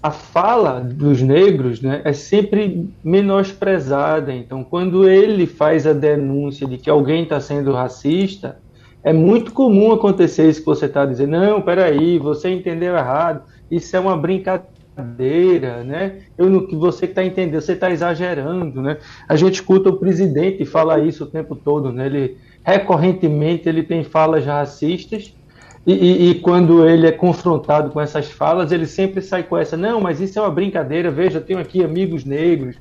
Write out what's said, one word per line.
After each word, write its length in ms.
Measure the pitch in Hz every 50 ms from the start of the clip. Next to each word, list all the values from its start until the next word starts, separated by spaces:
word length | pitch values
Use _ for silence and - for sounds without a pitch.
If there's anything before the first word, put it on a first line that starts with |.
| -
a 80 | 151
fala 680 | 143 - - - - 165 180 208 240 240 208 156 127 123
dos 420 | 123 123 123 151 143 143 143 123 127
negros, 580 | 131 139 160 190 202 185 143 127 127 120 110
né, 200 | 131 131 135 147 -
é 80 | 156 139
sempre 760 | - - - - 208 202 202 - 202 214 196 175 175 170 196 - - -
menosprezada. 1300 | 160 175 196 202 196 196 196 196 196 - - 202 196 190 175 139 131 139 139 147 151 156 156 143 135 131
Então, 300 | 123 117 117 131 135 127
quando 440 | - - 175 185 185 175 185 190 190
ele 380 | 190 190 202 214 214 196 175
faz 400 | 160 - - 151 151 160 160 135
a 60 | 156 156
denúncia 760 | 143 143 151 147 147 139 135 139 143 143 143 139 - 143
de 100 | 131 127 127
que 120 | - 151
alguém 340 | 151 147 135 131 156 165 170
tá 140 | 165 156 143
sendo 320 | 139 - 143 143 143 135 135
racista, 880 | 123 127 123 123 - - 143 160 180 196 190 - - - 131 - - _ - _ _ _ _ _ _ _
é 80 | 147 160
muito 400 | 160 160 180 214 233 226 - -
comum 400 | - 269 247 208 190 208 220 226
acontecer 560 | 220 220 202 190 190 175 160 - - 160 160
isso 120 | 151 151
que 60 | -
você 220 | - 147 - - 139
tá 180 | 135 143 139
dizendo, 240 | 139 127 117 139 139
"Não, 320 | 156 170 190 208 214 208 -
peraí, 560 | 185 175 180 185 170 147 143 156 170 175 165
você 320 | 139 147 151 147 - 180
entendeu 460 | 185 180 185 180 170 165 175 180 180
errado, 460 | 165 139 123 131 147 165 170 160 143 - - - - - -
isso 240 | 165 170 170 - -
é 40 | 185
uma 160 | 185 190 190
brincadeira, 1700 | 165 143 165 190 190 190 190 185 180 185 - _ _ _ _ _ - 131 117 120 120 127 131 151 170 180 185 180 160 135 127 120 120 120
né? 340 | 131 143 160 190 196 190 - - - -
Eu 140 | - 175 185
não, 160 | 190 185 190
que 80 | - -
você 320 | 156 160 180 180 - -
que 80 | 175 185
tá 100 | 190 185
entendendo, 360 | 185 185 - 185 165 147 156
você 160 | 151 - 175
tá 140 | - - 185
exagerando", 920 | 180 156 170 175 170 151 180 180 175 143 135 147 175 185 175 156 123 131 131
né? 140 | 139 151 147 - - - - - -
A 80 | -
gente 180 | 151 175 190 190
escuta 340 | - - - 190 190 190 190
o 60 | 180
presidente 680 | - - 190 180 165 196 180 139 147 165 190 190 190 147
falar 340 | 131 - 160 160 160 160 151 151
isso 180 | 165 - - 151
o 20 | -
tempo 260 | - 160 151 - 151
todo, 380 | - - 147 143 151 135 131 120
né? 140 | 123 131
Ele, 300 | 139 139 143 135 127 - - - _ _ _ -
recorrentemente, 1040 | - 185 202 196 - 185 151 160 185 175 185 - 165 151 147 151 156 170 165 170 170
ele 140 | 160 165 156
tem 200 | 156 170 165 147
falas 400 | - - 160 156 160 160 156 151
racistas 880 | 143 147 147 143 143 - - - 151 180 175 - - 220 208 202 - _ - _ _ _ - - - - - -
e, 60 | - 190
e, 380 | 190 185 175 185 175 175 175
e 40 | 170 170
quando 460 | - 180 175 180 180 165 170 170 160
ele 200 | 160 165 165 165
é 60 | 165 160
confrontado 760 | - - 180 165 - - 180 165 143 - - 147 151 151 147
com 100 | 139 151
essas 300 | 151 147 - 156 139 -
falas, 420 | - - 147 151 165 180 175 143 175
ele 120 | 170 160
sempre 360 | 156 - - 190 196 190 190 180
sai 200 | - 190 185 170
com 120 | - 175
essa, 200 | 170 160 151 -
"Não, 240 | 160 180 214 233 226
mas 200 | 202 180 160 143
isso 180 | 190 190 190 208
é 40 | 214
uma 80 | 202
brincadeira, 600 | 151 170 190 196 - 175 147 131 147 170 170 175
veja, 280 | 143 139 175 185 151 160
eu 40 | 156
tenho 160 | - 190 185
aqui 220 | 165 - - 185 180
amigos 400 | 156 156 175 190 190 170 156 123
negros" 520 | 135 139 147 160 175 170 151 135 127 117 -